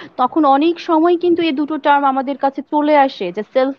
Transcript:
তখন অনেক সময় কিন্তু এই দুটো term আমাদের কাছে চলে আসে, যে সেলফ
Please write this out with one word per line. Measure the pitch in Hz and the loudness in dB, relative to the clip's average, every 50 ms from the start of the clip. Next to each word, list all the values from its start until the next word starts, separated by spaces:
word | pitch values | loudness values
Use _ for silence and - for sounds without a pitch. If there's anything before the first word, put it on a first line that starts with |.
| - 277 _ - | -20 -14 _ -4
তখন | 254 247 - 330 302 | -2 -2 0 2 2
অনেক | 277 269 277 294 339 339 - | 4 4 4 2 0 -2 -2
সময় | - - 339 311 311 349 359 339 | -2 -2 0 2 2 2 2 2
কিন্তু | 349 349 339 339 | 2 0 0 0
এই | 339 330 | 0 -2
দুটো | 277 269 302 285 311 302 | -2 -2 -4 -4 -4 -4
term | - 311 285 285 285 | 0 2 2 2 2
আমাদের | 269 262 269 262 254 277 254 | 0 0 -2 -2 -4 -6 -2
কাছে | - 277 269 - | -4 -4 -4 -4
চলে | 277 - - 294 294 294 302 294 | -10 -4 -2 0 2 2 4 4
আসে, | 269 269 269 - 202 175 | 4 2 0 -6 -8 -8
যে | 175 214 214 _ - | -6 -8 -8 _ -2
সেলফ | 262 262 269 269 | -2 -2 -2 -4